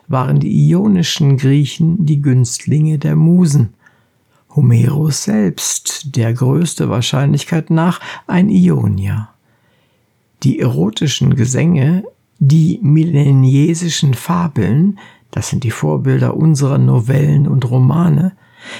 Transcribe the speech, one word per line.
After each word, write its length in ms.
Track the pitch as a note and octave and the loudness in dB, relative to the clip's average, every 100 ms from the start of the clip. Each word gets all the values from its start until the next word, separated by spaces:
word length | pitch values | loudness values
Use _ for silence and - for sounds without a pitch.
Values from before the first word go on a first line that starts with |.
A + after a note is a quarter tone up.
| - | -6
waren 320 | C3 C#3 C#3+ | -4 0 0
die 120 | F3 | 0
ionischen 840 | D3+ D3 E3+ G#3+ F#3 D#3 - C#3+ C3+ | 2 2 2 2 2 0 0 0 2
Griechen 720 | C3+ C#3+ C#3+ - D#3+ F#3+ D#3 | 2 2 0 -2 0 2 2
die 160 | D3 | 0
Günstlinge 760 | C#3+ B2+ A#2+ - - D3+ D#3 D3+ | 2 0 0 -4 -2 0 0 -2
der 180 | D3+ D3+ | 0 2
Musen. 600 | D#3+ F3+ E3+ C#3 A2 - _ _ _ _ _ _ _ D3 | 4 4 4 2 0 -6 _ _ _ _ _ _ _ 0
Homerus 720 | B2+ A#2 B2 D3 D#3 - G3 | 2 4 2 0 -2 -2 -2
selbst, 880 | G#3+ F#3+ - - - - - D3 B2 | 0 -2 -2 -8 -6 -8 -10 -6 -2
der 180 | A2+ | -2
größte 560 | A#2+ B2+ C#3+ E3+ - B2+ | 0 0 0 -2 -2 -2
Wahrscheinlichkeit 800 | G#2+ A#2+ C3+ C#3 D3 - E3 - | -2 -2 -2 0 -2 -2 -6 -2
nach, 320 | D#3+ F3 - - - - | 0 0 -2 -10 -16 -4
ein 240 | F3+ G#3 | 0 2
Ionier. 800 | F#3+ F3 C#3 A2 F#2+ G2 G#2 G#2+ _ _ _ _ _ _ _ _ _ _ _ | 2 2 2 0 -2 -4 -6 -8 _ _ _ _ _ _ _ _ _ _ _
Die 180 | C#3 D#4+ | -2 0
erotischen 760 | C3 C3+ F#3+ - D3 - C#3 C3+ | -2 0 -2 -2 -4 0 0 0
Gesänge, 680 | A#2 B2+ D#3+ E3+ C3+ F#3 A4+ - _ _ | 0 0 0 2 2 0 -4 -16 _ _
die 400 | C3+ D#3+ D#3 - | 2 2 0 0
millenniesischen 1300 | C#3 D#3 E3 C#3+ C#3+ C3+ C3 C#3 D#3 E3+ F3 - C#3+ A#2+ | 0 2 2 0 2 4 4 2 2 0 -4 -2 -2 -2
Fabeln, 840 | - F3 E3+ B2+ F#2+ C3 G3 G3+ - _ _ | -4 -4 -2 -2 0 2 0 -2 -14 _ _
das 180 | - - | -8 -6
sind 140 | - | -4
die 80 | A#2 | -4
Vorbilder 640 | - D3+ C#3+ B2+ C3 B2 - | -4 -4 -2 -2 0 -2 0
unserer 400 | D#3+ C#3 C#3 C3+ | 0 2 0 2
Novellen 720 | B2+ C3 A2+ C#3+ D3 D3 C#3+ | 2 2 0 0 2 2 2
und 200 | C3+ B2 | 0 0
Romane, 600 | B2+ C3 D#3+ F3 D3 F#3 - _ _ - | 2 2 2 2 2 0 -4 _ _ -20